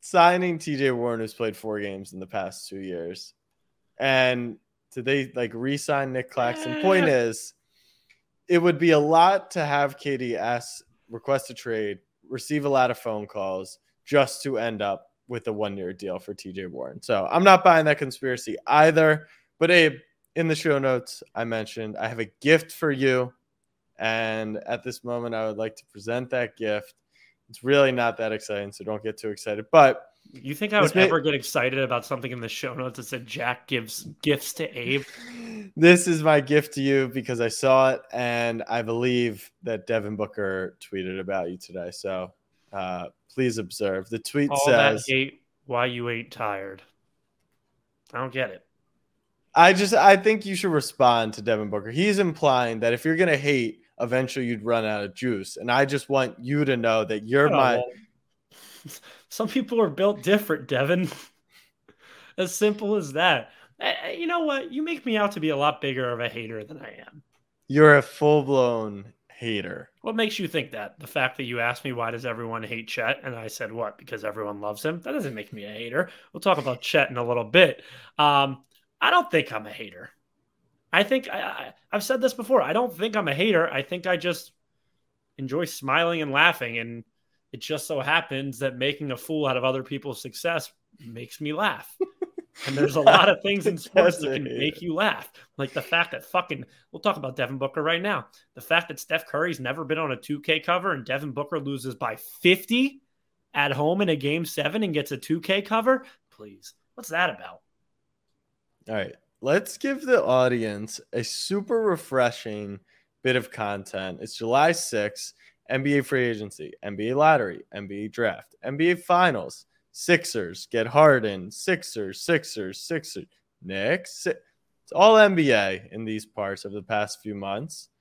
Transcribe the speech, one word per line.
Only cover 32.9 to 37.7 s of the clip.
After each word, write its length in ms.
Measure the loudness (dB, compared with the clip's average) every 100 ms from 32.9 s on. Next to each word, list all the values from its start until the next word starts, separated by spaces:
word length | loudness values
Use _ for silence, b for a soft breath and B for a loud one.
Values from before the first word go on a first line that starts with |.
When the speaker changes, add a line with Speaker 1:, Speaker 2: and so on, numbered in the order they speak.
| -10
Speaker 2:
that 80 |
said 220 | -12 -12 -10
Jack 420 | -6 -4 -6 -4
gives 340 | -6 -4 -12 -14 -6
gifts 300 | -2 -2 -2
to 240 | -8 -10 -8
Abe? 260 | -4 -4 -4
Speaker 1:
<laughs> 40 | B -18 -16 -14 -14 -14 6
This 300 | 8 8 6
is 160 | 2
my 180 | 4 4
gift 340 | 4 2 2
to 80 | -4
you 260 | 0 2 0
because 320 | -4 -6 -2
I 80 | -2
saw 440 | 0 4